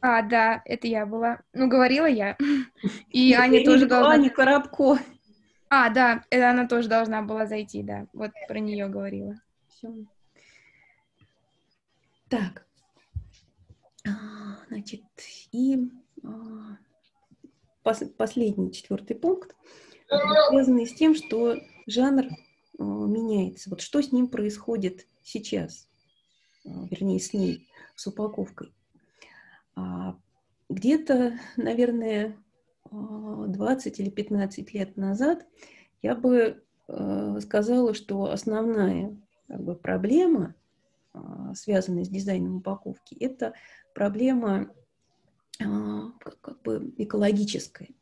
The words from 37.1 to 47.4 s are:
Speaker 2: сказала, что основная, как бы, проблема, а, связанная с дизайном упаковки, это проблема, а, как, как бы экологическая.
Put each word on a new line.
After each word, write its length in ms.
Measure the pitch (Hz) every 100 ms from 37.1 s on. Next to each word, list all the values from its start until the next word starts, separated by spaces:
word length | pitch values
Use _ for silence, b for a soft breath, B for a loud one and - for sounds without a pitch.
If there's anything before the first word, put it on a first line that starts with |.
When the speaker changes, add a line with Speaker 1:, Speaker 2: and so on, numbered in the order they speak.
| 196 208 202
Speaker 2:
сказала, 540 | 208 208 214 247 247
что 320 | 208 - 196 196
основная, 840 | 196 - 214 226 220 190 175 190 208 _ _ _
как 160 | -
бы, 120 | - 175
проблема, 800 | 180 185 190 285 359 294 170 - _ _ _ _ _
а, 400 | - - - - 190
связанная 480 | - 196 185 175 180
с 40 |
дизайном 480 | 196 196 185 180 185
упаковки, 580 | 185 196 202 190 _ -
это 380 | 262 262 226 b b b b -
проблема, 760 | 202 202 254 254 226 196 202 - _ _ _ _ _ _ _ -
а, 520 | 208 208 208 208 214 240
как, 200 | - -
как 200 | - -
бы 320 | 226 214 - -
экологическая. 920 | 214 214 202 208